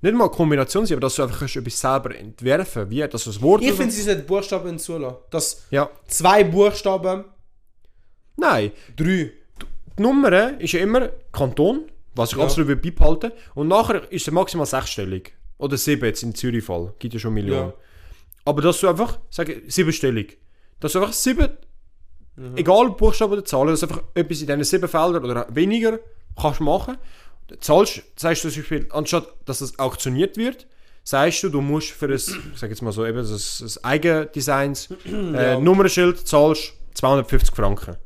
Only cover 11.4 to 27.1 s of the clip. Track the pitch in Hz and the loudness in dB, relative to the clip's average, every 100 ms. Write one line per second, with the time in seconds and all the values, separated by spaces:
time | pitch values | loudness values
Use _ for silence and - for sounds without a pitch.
11.4 | 135 120 160 269 320 - - - 113 113 | -2 2 2 2 -6 -18 -14 -4 -4 0
12.4 | 156 160 147 139 165 165 202 - 226 226 | 2 2 2 0 -2 8 8 8 0 -8
13.4 | - - 151 196 226 196 - 185 - 165 | -16 -6 2 2 4 -2 -4 -8 -2 0
14.4 | 185 170 147 131 - - 98 95 - - | 0 -2 -2 -4 -4 -8 -6 -8 -10 -20
15.4 | - - 139 135 - 147 117 104 117 107 | -20 -8 -4 -4 0 0 0 -2 -6 -6
16.4 | 123 117 107 87 90 - 117 113 110 107 | -2 -2 -4 -6 -6 -8 -10 -6 -4 -2
17.4 | 101 135 90 - - - - - - - | -2 -2 -4 -10 -20 -20 -20 -20 -20 -10
18.4 | - 147 151 165 190 170 226 - - - | -2 2 2 2 2 2 0 -4 -6 -8
19.4 | 160 113 - 117 165 156 139 113 104 - | -8 -8 -6 -2 0 0 0 -2 -6 -12
20.4 | - _ - - 151 185 202 - - 247 | -20 _ -20 -10 -4 -2 -2 0 -2 2
21.4 | 285 - - - - - - - - - | 2 0 -12 -20 -20 -20 -20 -20 -20 -20
22.4 | 131 127 165 196 247 185 214 214 220 202 | -14 -4 4 6 6 4 4 6 2 0
23.4 | 196 135 147 156 170 156 - - 160 165 | -2 0 2 2 -2 -4 -6 -2 -2 -4
24.4 | 147 143 147 190 180 165 165 175 123 120 | -4 -2 0 0 0 0 2 0 -2 -4
25.4 | 117 117 185 226 226 220 - - - - | -4 0 2 2 0 -2 -8 -20 -18 -4
26.4 | 156 143 151 190 - 262 - | -2 0 0 0 -2 -10 -12